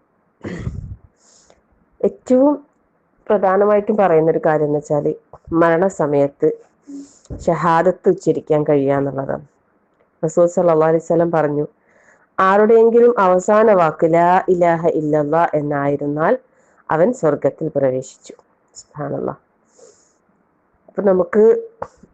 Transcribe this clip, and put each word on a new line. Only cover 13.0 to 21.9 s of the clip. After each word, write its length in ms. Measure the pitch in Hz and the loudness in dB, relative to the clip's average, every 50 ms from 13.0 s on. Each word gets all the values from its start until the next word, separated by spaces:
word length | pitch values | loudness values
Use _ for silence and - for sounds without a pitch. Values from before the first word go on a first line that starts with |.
| 233 240 240 - | 4 4 4 2
അവസാന 520 | 202 185 180 185 185 - 208 214 220 226 | 2 2 2 0 2 2 2 4 4 4
വാക്ക് 420 | 208 180 170 156 151 - - 165 160 | 4 4 2 0 0 0 0 0 2
ലാ 300 | 170 170 175 180 190 - - | 2 2 4 2 2 2 0
ഇലാഹ 380 | 185 175 175 170 170 165 165 170 | 0 0 2 0 0 0 0 -2
ഇല്ലല്ലാ 600 | - 160 156 151 147 151 147 147 151 165 170 - - | -2 -2 -2 -2 -2 -2 -2 0 0 0 0 0 -2
എന്നായിരുന്നാൽ 840 | 151 147 147 143 143 139 143 143 143 147 143 147 147 160 185 247 - _ _ _ _ _ _ _ _ _ - | -4 -4 -4 -4 -4 -2 -2 -4 -4 -4 -6 -4 -2 -2 -2 -2 -2 _ _ _ _ _ _ _ _ _ -4
അവൻ 220 | 147 151 170 226 247 | 0 0 0 0 0
സ്വർഗത്തിൽ 580 | - - 156 143 - - 143 - - 165 151 - | -2 -2 -2 -2 0 -2 -4 -4 -4 -10 -6 -4
പ്രവേശിച്ചു." 580 | 143 139 131 127 131 131 - - _ _ - - _ _ _ _ _ _ _ _ | -2 -2 -2 -2 -4 -8 -10 -18 _ _ -20 -20 _ _ _ _ _ _ _ _
സുബ്ഹാനല്ലാഹ്. 600 | - - _ - 147 143 139 143 - 127 127 135 - _ _ _ _ _ _ _ _ - - _ _ _ _ _ _ _ _ _ _ _ _ _ _ _ _ _ _ _ _ | -20 -20 _ -16 -12 -10 -10 -8 -8 -8 -8 -10 -12 _ _ _ _ _ _ _ _ -20 -20 _ _ _ _ _ _ _ _ _ _ _ _ _ _ _ _ _ _ _ _
അപ്പൊ 140 | - 190 | -8 -2
നമുക്ക് 640 | 190 202 185 185 180 - - 214 214 226 226 226 - - _ - - - | 0 0 2 2 0 0 2 2 4 4 4 2 -2 -10 _ -16 -16 -16